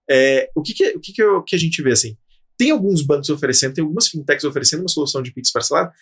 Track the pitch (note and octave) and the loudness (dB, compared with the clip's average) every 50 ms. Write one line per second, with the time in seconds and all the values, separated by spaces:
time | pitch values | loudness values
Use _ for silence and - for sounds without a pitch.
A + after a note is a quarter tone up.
0 | _ - C3+ C3 C3+ C3+ C3+ C3+ C3 - - D#3+ D3+ - - - F#4+ - - D#3+ | _ 2 4 4 6 6 4 2 0 0 -4 -6 -4 -4 0 0 0 0 0 -4
1 | - - G3 - G#3+ G#3 G3 F3 - - F#3+ E3+ D#3+ E3 - - C#3+ B2 A#2 - | -12 -12 -2 2 2 2 2 2 0 -2 -2 0 0 0 -2 0 2 2 4 2
2 | - A2 A2 _ _ _ _ _ _ _ _ - B3 D#4 D#4 A#3+ F#3+ G3+ F#3 D#3 | 2 0 -6 _ _ _ _ _ _ _ _ -2 0 0 2 2 2 2 0 0
3 | C#3+ C#3 D3 C#3+ C#3+ - D3 D3 D3 B2+ B2+ - C#3 C3 C3+ E3 D#3 D3+ E3 A3+ | 2 2 0 0 0 -2 -4 -2 0 0 2 2 0 0 -2 -4 -4 -2 0 0
4 | - - - D#3 C3+ D3 C#3+ - D3+ C#3+ C#3 - A#2+ - D#3 D#3+ F#3 F3 - D#3 | -2 -2 -2 -6 -2 -2 -2 -2 -2 -4 -4 0 -2 0 -2 0 -4 -4 -2 -2
5 | C#3+ C3+ - C3+ B2+ B2 - C3 B2 - - A#2 - - C#3+ F3 - E3+ _ _ | -2 -2 -4 -6 -6 -8 -10 -4 -4 -2 -2 -2 -2 0 0 0 -2 -2 _ _